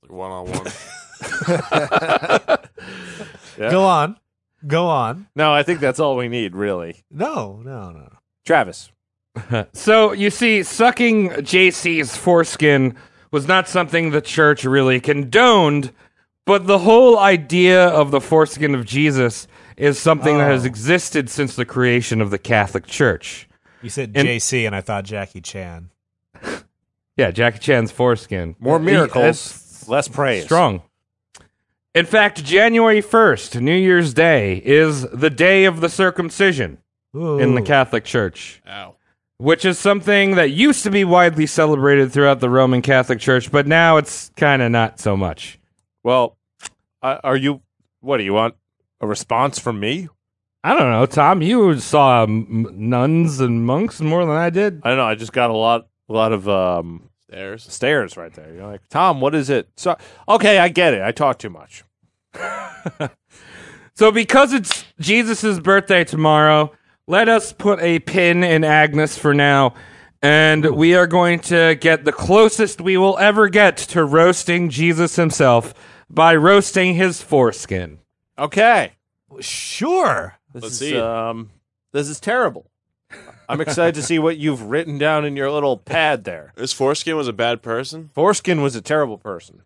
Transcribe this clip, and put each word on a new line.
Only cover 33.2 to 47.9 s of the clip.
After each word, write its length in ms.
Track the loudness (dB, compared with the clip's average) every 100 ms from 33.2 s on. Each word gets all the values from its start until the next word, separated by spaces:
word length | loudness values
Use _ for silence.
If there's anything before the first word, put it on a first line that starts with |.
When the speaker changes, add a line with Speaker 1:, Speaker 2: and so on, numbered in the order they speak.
| 4 2 -4 -4
Speaker 4:
New 140 | 0 2
Year's 360 | 4 2 2
Day, 460 | 2 4 4 2 -4
is 380 | 2 4 4 -2 -8
the 180 | -2 -2
day 340 | 2 2 4
of 160 | 2 0
the 80 | -6
circumcision 880 | 0 -2 0 -8 0 0 0 -6 -10 _ _ _
in 400 | -10 -4 0 2
the 80 | 0
Speaker 3:
Ooh. 20 |
Speaker 4:
Catholic 400 | 2 2 2 -2
Church, 580 | -4 -4 -4 -6 -20 -20 -20
Speaker 1:
Ow. 260 | -18 -18 _ _ _ _ _
Speaker 4:
which 260 | 0 2
is 120 | 0 0
something 600 | 0 0 0 0 2 2
that 140 | 0
used 320 | 2 2 2
to 60 | 0
be 100 | 0
widely 440 | 2 4 4 2 -2
celebrated 640 | 0 0 2 2 4 2
throughout 260 | 2 2 2
the 100 | 2
Roman 320 | 2 2 2
Catholic 380 | 2 0 2 -2
Church, 320 | 0 0 2
but 160 | -2 2
now 300 | 2 4 2
it's 340 | 0 -10 -16 -2
kinda 320 | 0 2 2
not 320 | 0 -2 -4
so 160 | -4 -2
much. 420 | -4 -8 -16 -20 _ _ _ _
Speaker 2:
Well, 320 | 0 0 0 _ _ _ -20 _ _ _
uh, 160 | -8 -6
are 120 | -2 -2
you, 240 | -2 -4 _ _ _